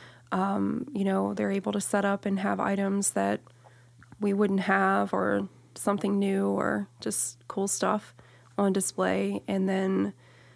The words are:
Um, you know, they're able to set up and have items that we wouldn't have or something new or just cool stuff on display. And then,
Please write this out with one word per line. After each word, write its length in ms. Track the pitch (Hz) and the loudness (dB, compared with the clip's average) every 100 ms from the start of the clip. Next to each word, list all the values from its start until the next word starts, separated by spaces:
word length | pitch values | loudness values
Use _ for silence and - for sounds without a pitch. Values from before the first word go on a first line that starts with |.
| - - - | -20 -20 -6
Um, 540 | 190 196 196 196 220 294 | -2 0 0 0 -2 -6
you 100 | 233 | -2
know, 300 | 196 190 202 | 0 0 0
they're 160 | 202 202 | -2 -2
able 200 | 196 208 | 0 -2
to 80 | 208 | -2
set 240 | - 202 196 | 0 0 0
up 180 | 202 202 | 0 -2
and 120 | 196 | -2
have 180 | 196 190 | 0 0
items 520 | 196 202 196 202 196 | 0 0 0 0 0
that 300 | 202 196 214 - - - - - - - - | 0 0 -2 -6 -20 -20 -20 -20 -20 -20 -4
we 120 | 208 | 0
wouldn't 280 | 196 208 196 | 2 2 2
have 520 | 190 196 190 196 202 | 2 4 4 2 2
or 360 | 196 202 202 196 - - | 0 2 0 -2 -10 -20
something 440 | - 208 202 196 202 | -4 -2 0 0 0
new 300 | 196 196 196 | 2 0 0
or 400 | 196 208 214 202 - | 0 0 -2 -4 -8
just 380 | 220 202 - - - | -6 -4 -4 -8 -8
cool 200 | - 196 | -4 -2
stuff 460 | - 190 214 - - - - - - | 0 0 0 -4 -18 -20 -20 -10 0
on 160 | 202 | 2
display. 720 | 190 190 - 185 190 196 202 - | 2 -2 -2 0 0 0 -4 -2
And 220 | 196 190 | -2 0
then, 440 | 190 190 190 202 - - - - | 0 0 0 -2 -4 -20 -20 -20